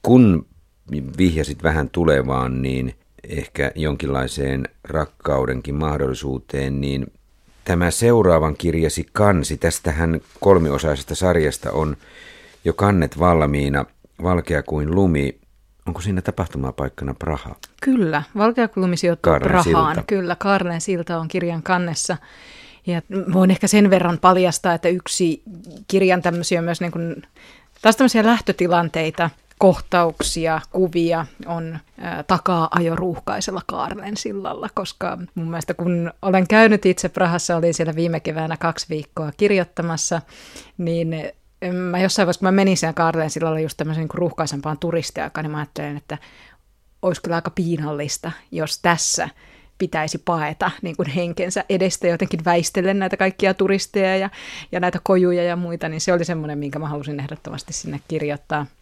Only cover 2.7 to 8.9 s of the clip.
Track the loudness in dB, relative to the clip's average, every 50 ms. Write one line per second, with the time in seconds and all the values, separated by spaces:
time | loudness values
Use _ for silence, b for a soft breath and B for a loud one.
2.7 | -2 -2 -4 -6 -8 _ _ _ _ -20 -14 -10 -8 -8 -8 -8 _ -4 -4 -4
3.7 | -2 -2 -4 -2 -2 -4 -4 -4 -2 -2 -4 -4 -4 -4 -4 -2 -2 -4 -6 -8
4.7 | _ _ -16 -6 -4 -4 -4 -4 _ _ -2 -2 0 0 0 -2 -2 -6 -6 -6
5.7 | -4 -2 -2 -2 0 -2 -2 -4 -4 -6 -6 -6 -6 -6 -8 -8 -6 -4 -4 -4
6.7 | -4 -4 -4 -4 -4 -4 -6 -8 _ _ _ _ _ _ _ _ _ _ _ -2
7.7 | 0 2 2 0 0 2 4 4 6 6 6 6 6 4 4 0 -2 -2 -2 -2
8.7 | 0 2 0 0